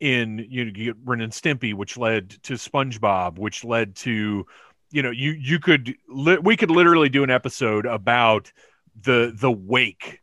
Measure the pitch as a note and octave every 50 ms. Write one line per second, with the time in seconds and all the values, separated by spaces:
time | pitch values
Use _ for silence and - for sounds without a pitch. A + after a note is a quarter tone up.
0 | D3+ C#3 B2+ A#2+ A#2 A2 G#2+ A2 A2 A2+ B2+ B2+ A#2+ A2 G2 G#2 A2 A#2 A2 G#2+
1 | B2+ B2 B2 A#2 A2+ A2+ - - - E3 C#3+ A#2+ - A2 G#2 G2 G2+ - - B2
2 | A#2+ A2+ A2+ G#2+ F#2 G2 - _ - - C3 A#2+ - - - C#3 C3+ C3 A#2 G#2+
3 | G#2+ G2+ G2 F#2 F2+ F2 E2 F#2 G#2 G#2+ - - - A#2 A#2 A#2 A2 G2 F#2 -
4 | - B2+ A2+ G#2+ G#2+ G#2+ G#2 G2 F#2+ - - - - _ _ _ _ _ D3 D3
5 | C3 B2 A#2 B2 C3+ D3+ D#3+ D3+ C3 C3 E3+ D#3+ - F3+ D#3 C#3 A#2 B2 - -
6 | _ - B2+ C3+ C#3 E3 F#3 D3+ E3 G#3+ A3+ - A3 E3 E3 F3+ F3 E3+ E3+ E3
7 | D3+ C3+ B2+ C#3 C#3 C3 B2+ B2+ - B2+ - - C3+ A2 G#2+ G#2+ G#2+ B2 A2+ G#2
8 | F#2 A#2 A#2+ B2 A#2 A2+ A2 G#2 - - _ _ _ _ _ _ _ _ _ A2
9 | - C3+ B2 A#2+ A#2 A#2+ A2+ G2+ C3 C3 A#2 G2+ F#2 G2 B2 B2+ B2 G#2 - -
10 | - - - -